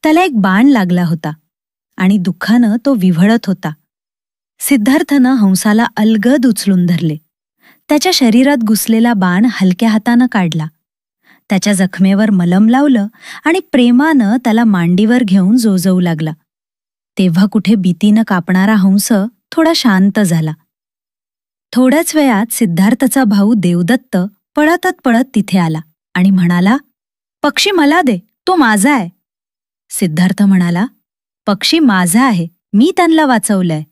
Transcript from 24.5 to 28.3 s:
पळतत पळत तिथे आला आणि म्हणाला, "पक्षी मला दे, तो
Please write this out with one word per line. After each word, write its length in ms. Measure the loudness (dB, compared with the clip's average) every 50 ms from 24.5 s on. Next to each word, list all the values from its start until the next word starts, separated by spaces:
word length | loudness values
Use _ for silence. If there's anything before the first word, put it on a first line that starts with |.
| _
पळतत 440 | -2 0 0 0 0 -2 -6 -6 _ _
पळत 200 | 0 0 0 -2 -2 -2
तिथे 240 | -4 -2 0 -2 -2
आला 220 | 0 -2 -4 -6 -8 _ _ _ _ _ _
आणि 160 | 0 0 2
म्हणाला, 460 | 2 2 0 0 0 0 0 0 0 -2 _ _ _ _ _ _ _ _ _ _ _ _
"पक्षी 280 | -4 -4 -2 -2 -4 -2
मला 320 | 0 0 0 2 2 0
दे, 160 | 0 0 -2 -4
तो 380 | _ _